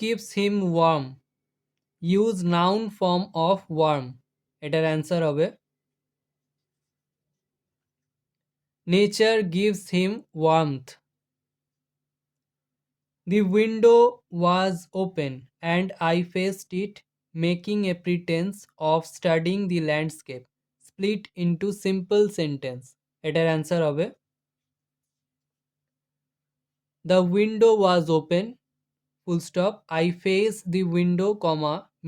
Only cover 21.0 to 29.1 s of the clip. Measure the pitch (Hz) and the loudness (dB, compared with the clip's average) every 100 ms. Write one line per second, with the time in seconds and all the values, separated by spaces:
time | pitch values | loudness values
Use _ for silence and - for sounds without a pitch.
21 | 202 208 - 185 175 165 202 208 196 190 | -4 -4 -8 -4 -2 -2 -4 -4 -4 -4
22 | 180 208 208 185 151 139 131 123 - _ | 2 2 2 0 -4 -6 -8 -12 -16 _
23 | _ _ 156 160 165 156 156 175 151 143 | _ _ -4 0 2 0 -2 0 0 0
24 | 220 - _ _ _ _ _ _ _ _ | -4 -8 _ _ _ _ _ _ _ _
25 | _ _ _ _ _ _ _ _ _ _ | _ _ _ _ _ _ _ _ _ _
26 | _ _ _ _ _ _ _ _ _ _ | _ _ _ _ _ _ _ _ _ _
27 | 165 185 175 202 220 214 226 214 190 175 | 0 2 2 2 0 4 4 6 4 2
28 | 156 160 151 175 226 - _ _ _ _ | 2 0 2 -2 -2 -10 _ _ _ _
29 | _ | _